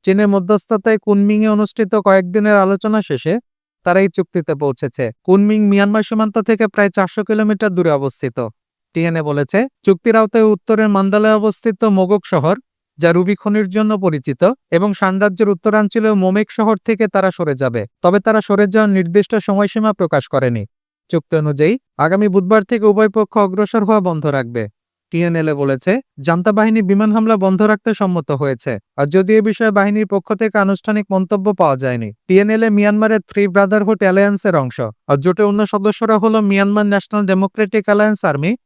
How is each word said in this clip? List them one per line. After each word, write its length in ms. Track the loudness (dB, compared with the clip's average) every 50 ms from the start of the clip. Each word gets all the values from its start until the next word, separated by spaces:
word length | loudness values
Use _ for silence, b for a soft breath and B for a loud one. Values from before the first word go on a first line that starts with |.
| 0
চীনের 240 | 0 0 2 2 2
মধ্যস্থতায় 680 | 2 0 0 0 0 0 0 _ -4 -2 0 0 0 0
কুনমিংয়ে 500 | _ 0 0 2 2 2 2 2 2 2
অনুষ্ঠিত 460 | 2 0 -2 -2 -2 -4 -2 0 0
কয়েকদিনের 600 | 0 2 4 4 4 2 0 -2 0 2 4 4
আলোচনা 440 | 4 4 2 0 -2 -2 -2 -2 -2
শেষে 320 | -2 -2 -6 -4 -2 -4 -4 -4 _ _ _ _ _ _ _ _ _
তারা 140 | 0 2 2
এই 80 | 2 2
চুক্তিতে 460 | 0 -4 -6 _ _ -6 -4 -4 -4
পৌঁছেছে। 500 | -2 -2 -4 -4 -4 -8 -8 -6 -6 -6 -6 -6 _
কুনমিং 380 | _ 2 2 4 4 2 2 2 2 2
মিয়ানমার 340 | 2 2 2 2 0 -2
সীমান্ত 360 | -2 -2 -2 -2 -2 0 -2 -2
থেকে 260 | 0 0 0 0 0
প্রায় 240 | -2 0 0 0 0
চারশো 340 | 2 -2 -2 -2 -4 -6 -4
কিলোমিটার 460 | -2 0 0 0 0 0 0 -2 -2
দূরে 200 | 0 0 0 2
অবস্থিত। 580 | 0 0 -2 -4 -6 -6 -8 -8 -6 -6 -8 -8 _ _ _ _ _ _ _ _ _
টিএনএ 280 | -4 -2 -2 -2 -4
বলেছে, 460 | -4 -2 -2 -2 -2 0 0 -2 -2 -2 _ _
চুক্তির 340 | 0 0 0 2 _ 2 2
আওতায় 280 | 2 2 2 2 2 2
উত্তরের 440 | 2 2 0 _ -2 0 0 2 0
মান্দালয়ে 460 | 2 0 0 0 0 2 2 2 2
অবস্থিত 500 | 2 0 -2 -4 -2 -4 -6 -2 _ 0
মোগক 380 | 0 2 2 2 0 0 -2 -2
শহর, 300 | -2 -2 0 0 0 -2 -2 _ _ _ _ _ _ _ 0
যা 140 | 0 2
রুবি 220 | 2 2 2 0 -2
খনির 340 | -2 -2 -2 -2 -2 -2 -2
জন্য 300 | -2 -2 0 0 -2 -2
পরিচিত, 540 | -2 -2 -2 -2 -6 -6 -2 _ 0 0 0 _ _ _
এবং 240 | -2 0 0 0 -2
শান 200 | -2 -2 -2 0 0
রাজ্যের 280 | -2 -2 0 0 0 0
উত্তরাঞ্চলীয় 640 | 0 -2 _ 0 0 2 0 0 -2 -2 0 0 0
মোমেক 340 | 2 0 0 0 0 -2 _
শহর 260 | -2 -2 0 0 0 -2 _
থেকে 200 | -4 -2 -2 -2 -2
তারা 220 | 0 0 0 0
সরে 240 | -2 -2 -4 -4 -2
যাবে। 320 | -2 -2 -4 -2 -4 -8 -8 _ _
তবে 180 | 0 2 2 2
তারা 200 | 0 0 0 0
সরে 260 | 0 0 0 0 0
যাওয়ার 240 | 2 2 0 2 2
নির্দিষ্ট 440 | 2 0 -2 2 0 0 0 2 -2
সময়সীমা 580 | -4 -2 -2 0 0 -2 -2 -2 -2 -2 -2
প্রকাশ 320 | -2 -2 -2 -2 -2 -2 -2 -2
করেনি। 380 | -4 -2 0 0 -2 -4 -8 -10 _ _ _ _ _ _ _ _
চুক্তি 260 | -4 -4 -4 _ -2
অনুযায়ী 420 | -2 -2 -2 0 0 0 0 0 -2 _ _ _ -2
আগামী 300 | 0 0 2 2 0 2
বুধবার 340 | 0 0 0 2 0 0
থেকে 220 | 2 0 -4 0 2
উভয় 220 | 2 2 2 0 0
পক্ষ 280 | 0 -2 -4 0 0
অগ্রসর 480 | 0 0 0 0 -4 -4 -2 -2 -2 0
হওয়া 160 | 2 2 2
বন্ধ 260 | 0 -2 -4 -2 -4
রাখবে। 420 | -2 -2 -2 -4 -4 -6 -8 -8 -8 _ _ _ _ _ _ _ _
টিএনএলএ 440 | -4 -2 -2 0 -2 -2 -2 -2 -2
বলেছে, 460 | -2 0 -2 -2 -2 -2 -2 -2 -2 -4 _ _ -6
জান্তা 320 | -2 -2 -2 0 0 0
বাহিনী 300 | 2 2 2 2 2 0
বিমান 300 | 2 2 2 2 2 2
হামলা 240 | 2 0 2 0 0
বন্ধ 260 | 0 2 0 2 2
রাখতে 320 | 2 0 0 0 _ -4 -2
সম্মত 360 | -2 -2 -2 -2 -4 -4 -4
হয়েছে, 480 | -4 -2 -2 -4 -4 -4 -6 -8 -8 -8 _ _ _
আর 100 | -4 -4
যদিও 320 | 0 2 0 2 4 2 2
এ 20 |
বিষয়ে 300 | 2 0 -2 0 -2 0
বাহিনীর 360 | 2 2 0 2 0 -2 -2
পক্ষ 280 | -2 -4 -4 -4 -4 -4
থেকে 240 | -4 -4 -2 0 0
আনুষ্ঠানিক 480 | 0 0 -2 -2 _ -4 -4 -4 -2 _
মন্তব্য 440 | -2 -2 0 -2 -2 -2 -2 -2 0
পাওয়া 220 | 2 2 2 2
যায়নি। 360 | 0 -2 -4 -4 -4 -6 -8 -12 _ _ 2
টিএনএলএ 400 | 2 4 4 4 0 0 0 2
মিয়ানমারের 500 | 2 2 2 2 2 2 2 2 0 -2
থ্রি 260 | -2 _ -2 -2 -2
ব্রাদারহুড 520 | 2 2 2 2 2 2 0 0 0 0 0
অ্যালায়েন্সের 580 | 0 2 2 2 2 2 0 0 -2 0 0
অংশ, 240 | 0 -2 -4 -6 -6
আর 360 | -8 -8 -8 _ _ -2 -2
জোটের 300 | 0 0 -2 0 2 0
অন্য 200 | 0 2 0 -2
সদস্যরা 500 | -2 -2 -2 -2 -2 -2 -2 -2 0 0 2
হলো 220 | 2 0 0 2
মিয়ানমার 460 | 2 2 2 2 0 0 0 0 0
ন্যাশনাল 400 | 0 0 -2 -2 _ -4 -4 0
ডেমোক্রেটিক 580 | 0 0 0 0 -2 _ -4 -4 -2 -2 -4 0
অ্যালায়েন্স 400 | 0 0 2 2 0 0 0 -2
আর্মি 320 | -2 -2 -2 -2 -4 -4 -6 _